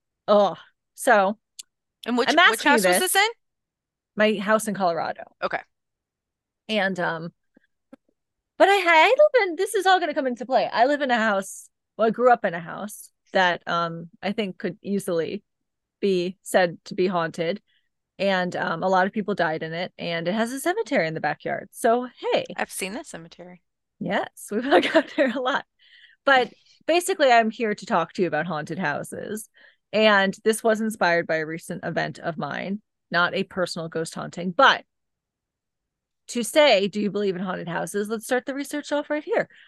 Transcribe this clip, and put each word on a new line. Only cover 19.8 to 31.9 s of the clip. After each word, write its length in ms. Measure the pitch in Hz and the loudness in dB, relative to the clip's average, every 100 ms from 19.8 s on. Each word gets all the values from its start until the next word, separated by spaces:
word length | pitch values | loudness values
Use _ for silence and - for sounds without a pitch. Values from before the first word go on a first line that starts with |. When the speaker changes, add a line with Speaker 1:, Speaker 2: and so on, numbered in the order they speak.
| 180 - | -8 -8
Speaker 1:
and 300 | 170 170 170 | -8 -6 -4
it 60 | |
has 180 | 208 233 | -2 -4
a 80 | 269 | -4
cemetery 480 | 330 403 427 269 160 | -4 -4 -2 -2 -2
in 60 | |
the 80 | 160 | -2
backyard. 480 | 151 139 160 139 - | -4 -6 -6 -8 -10
So, 360 | - 233 240 247 - | -2 0 2 -2 -8
hey. 260 | 440 277 - 180 | -4 -2 -4 -8
Speaker 2:
I've 160 | 208 | -8
seen 220 | - 190 | -8 -8
that 120 | 233 - | -10 -12
cemetery. 560 | 165 165 - 180 180 _ _ _ - | -16 -18 -20 -20 -20 _ _ _ -10
Speaker 1:
Yes, 480 | 175 214 - - - | -4 -4 -4 -10 -8
<laughs> 40 | |
we've 120 | 208 | -6
hung 220 | 254 - - | 2 2 4
out 240 | 330 277 - | 0 0 0
there 160 | 277 240 | 0 0
a 60 | |
lot. 240 | 254 285 - _ _ _ - _ - | -4 -4 -6 _ _ _ -20 _ 2
But 260 | 262 240 - _ _ - | 4 2 -6 _ _ 0
basically, 440 | 339 349 381 277 | 2 2 2 6
I'm 200 | 233 220 | 6 4
here 240 | 226 220 208 | 0 -4 -4
to 100 | - | -2
talk 280 | 196 165 | -2 -2
to 80 | - | -2
you 60 | 175 | -2
about 200 | 151 170 | -2 -2
haunted 320 | 156 151 165 | -6 -6 -6
houses. 720 | 170 135 - - - 220 - _ _ _ _ | -4 -4 -8 -10 -10 -10 -12 _ _ _ _
And 420 | 208 220 202 190 - | 2 4 4 2 0
this 200 | 220 220 | -2 0
was 180 | 226 214 | 2 0
inspired 460 | 220 214 180 170 170 | -2 0 0 2 0
by 100 | 160 | -4
a 80 | 156 | -4
recent 380 | 165 - 175 | -10 -10 -10
event 340 | 170 | -6